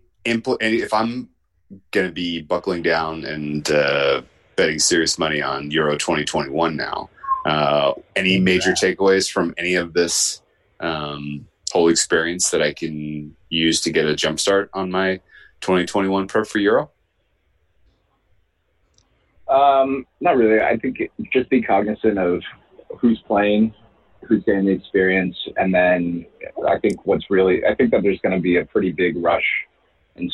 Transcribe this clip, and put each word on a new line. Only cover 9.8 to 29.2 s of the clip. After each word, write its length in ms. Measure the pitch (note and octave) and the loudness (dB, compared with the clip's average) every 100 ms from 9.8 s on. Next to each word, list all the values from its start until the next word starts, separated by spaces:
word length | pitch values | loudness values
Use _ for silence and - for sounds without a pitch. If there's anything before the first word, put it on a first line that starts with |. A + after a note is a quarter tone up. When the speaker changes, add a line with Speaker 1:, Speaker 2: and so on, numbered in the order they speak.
| F2 | -2
Speaker 1:
this, 480 | E2 E2+ - - - _ _ _ - | -2 0 0 -2 -6 _ _ _ -10
um, 640 | E2 D#2 D2 D2 C#2+ D2 - _ - | -6 -6 -8 -8 -10 -10 -14 _ -2
whole 160 | F2+ E2 | 4 4
experience 640 | D#2+ - E2 E2 F2+ - | 4 2 0 0 -2 -2
that 100 | E2+ | 0
I 120 | D2+ | 0
can 640 | - D#2+ D2+ D2+ D2+ D2+ - _ | -2 -8 -6 -8 -8 -12 -18 _
use 320 | E2 E2 D#2 | -2 0 0
to 100 | E2+ | 0
get 140 | D#2+ D2+ | 0 0
a 100 | D2+ | 0
jump 260 | D#2 D2+ | -2 -2
start 280 | G2+ G2 G#2 | 0 0 -2
on 180 | F#2+ F#2 | -6 -4
my 300 | F#2 F#2+ F#2 - - - _ | -2 -2 -4 -10 -20 -20 _
twenty 240 | - F#2 F2 | 0 0 0
twenty-one 420 | G2+ G2 G2 F#2+ | -2 0 -2 -2
prep 200 | G#2+ G#2+ | -2 -2
for 120 | G#2 | 0
Euro? 320 | G2+ B2+ D3+ _ _ _ _ _ _ _ _ _ _ _ _ _ _ _ _ _ _ _ _ _ _ _ _ _ - | 2 2 0 _ _ _ _ _ _ _ _ _ _ _ _ _ _ _ _ _ _ _ _ _ _ _ _ _ 0
Speaker 3:
Um, 580 | C3+ C#3+ C3+ C3+ C3+ - _ | 4 6 6 2 0 -6 _
not 160 | F3 C3+ | 2 4
really. 240 | A2 G#2+ | 6 4
I 160 | - - | 4 0
think 200 | C3 - - - A2 | -2 -4 -6 -8 -2
just 180 | C3 C3 | -2 2
be 120 | B2+ | 2
cognizant 560 | A2+ G2+ G#2 G#2+ A2 G2+ | 4 2 0 0 0 2
of 240 | G#2+ A#2 - - _ - - - | 0 0 -4 -18 _ -20 -16 0
who's 220 | A#2+ A2 - | 2 2 0
playing, 460 | G2+ G#2 G#2+ A2 - - _ _ _ | 2 4 4 2 -2 -20 _ _ _
who's 200 | - G#2+ | 0 0
getting 220 | - G2 F#2+ | 2 2 2
the 60 | |
experience, 640 | F#2+ - F#2+ F#2 F#2+ F2+ - - - | 0 0 0 2 2 -2 -6 -8 -2
and 180 | F#2+ | 0
then 520 | F2+ F2+ F2+ F2 E2+ - _ - - - | 2 4 2 0 -6 -10 _ -14 -4 -2
I 120 | F2 | 0
think 260 | G#2+ - F#2+ | 0 -2 -2
what's 240 | F#2+ - | -2 0
really, 360 | F#2+ F#2 F2+ G#2 | 2 4 2 0
I 100 | G#2+ | 2
think 160 | A#2+ | 2
that 120 | A2+ | 2
there's 160 | G2 F#2+ | 0 0
gonna 180 | F#2+ F#2 | -2 0
be 180 | F2+ F2 | 0 0
a 80 | - | 0
pretty 260 | G#2+ F#2 | -2 -2
big 260 | E2+ F2+ | 0 -2
rush 500 | E2+ | 0